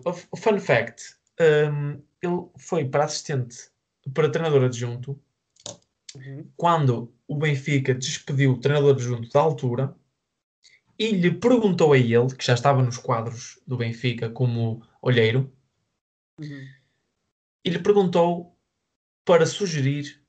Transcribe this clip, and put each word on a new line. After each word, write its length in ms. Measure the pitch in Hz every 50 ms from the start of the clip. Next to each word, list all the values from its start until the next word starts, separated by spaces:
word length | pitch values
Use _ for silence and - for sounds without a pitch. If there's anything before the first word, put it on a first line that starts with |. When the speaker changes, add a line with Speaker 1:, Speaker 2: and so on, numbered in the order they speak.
| -
Speaker 1:
o 40 | 175
f-, 160 | - - - _
o 60 | -
fun 220 | - - 226 202 190
fact, 560 | - - 131 117 117 - - - - - - _ _ _ _ -
ah, 580 | 165 156 151 151 151 147 147 147 143 147 147 139 - _ _ _
ele 240 | - 175 175 - - - _
foi 280 | - - - 180 165 135 131
para 160 | 147 143 147
assistente, 640 | 156 - - - - 147 127 120 - - - - _ _ _ _ _ _ _ _ 139 131
para 160 | 160 151 147
treinador 340 | 156 160 165 156 147 135 127
adjunto, 560 | 123 113 113 123 120 120 127 123 139 139 - _ _ _ _ _ _ _ _ _ - - - _ _ _ _ _ - -
Speaker 2:
Uhum. 320 | 135 131 135 135 147 165 - _
Speaker 1:
quando 560 | - 170 170 170 160 143 127 117 117 117 - _ _ _
o 120 | - 151
Benfica 560 | 143 156 151 139 131 - 156 143 135 131 135 127
despediu 560 | 131 - - - - - - 139 135 139 131
o 80 | 120 117
treinador 360 | - 139 147 151 143 143 135
adjunto 360 | 117 120 123 120 110 117 -
da 80 | - 143
altura 560 | 156 160 139 - 131 120 120 127 135 135 - _ _ _ _ _ _ _ _ _ _ _ _ _ _ _ _ _ _ _ _ -
e 120 | 214 226
lhe 200 | 214 180 175 180
perguntou 640 | 170 175 - 247 254 233 220 196 170 170 165 147 139
a 40 |
ele, 300 | 127 117 113 113 117 127 131 131
que 100 | - -
já 80 | - 120
estava 300 | 117 - 143 135 131 127
nos 140 | 117 -
quadros 600 | - - - 120 113 113 127 127 - - - - _ _
do 120 | - 123
Benfica 520 | 117 117 113 113 - - 123 113 113 117 113
como 560 | 113 - 127 120 117 117 113 113 110 - - _ _ _
olheiro, 480 | - 127 123 117 110 110 113 131 131 - _ _ _ _ _ _ _ _ _ _ _ _ _ _ _ _ _
Speaker 2:
Uhum. 300 | - 151 147 143 139 135 135 135 135 _ _ _ _ _ _ _ _ _ _ _ _ _ _ _ _ -
Speaker 1:
e 60 | 185
lhe 100 | 170 -
perguntou 760 | 175 208 208 202 190 175 180 175 170 175 175 175 - - _ _ _ _ _ _ _ _ _ _ _ _ _ _ _
para 220 | - 175 160 160
sugerir 760 | 160 - - 202 180 156 147 131 139 143 147 143 - - _ _